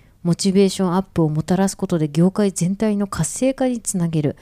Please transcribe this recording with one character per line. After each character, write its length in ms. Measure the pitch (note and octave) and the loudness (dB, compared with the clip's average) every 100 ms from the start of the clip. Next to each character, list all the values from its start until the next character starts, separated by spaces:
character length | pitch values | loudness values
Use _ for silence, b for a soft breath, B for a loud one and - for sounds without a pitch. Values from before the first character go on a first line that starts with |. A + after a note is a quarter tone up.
| b b | b b
モ 120 | F3 | -2
チ 180 | E3 G3 | 0 2
ベ 140 | F#3+ G3 | 4 2
ー 20 | |
シ 140 | - | 2
ョ 40 | F#3 | 0
ン 60 | |
ア 40 | F3+ | 0
ッ 40 | |
プ 180 | F#3+ - | -2 0
を 80 | D#3 | 0
も 120 | D#3 | 0
た 140 | E3+ F3+ | 0 0
ら 140 | G3 | 0
す 60 | - | -2
こ 80 | F#3+ | -2
と 120 | E3+ | -2
で 120 | D3+ | 0
業 200 | D3+ F3+ | 2 2
界 220 | G#3+ G3+ | 2 -2
全 240 | - F3 G3 | 0 -2 0
体 220 | A3 G3+ | -2 -2
の 80 | G3+ | -4
活 240 | - D#3 | -4 -4
性 240 | - C4 | -2 -2
化 120 | C4 B3+ | 0 -2
に 120 | A#3+ | -2
つ 160 | - F#3 | -4 -2
な 120 | E3+ | 0
げ 120 | D#3+ | 0
る。 160 | C#3+ - | -2 -4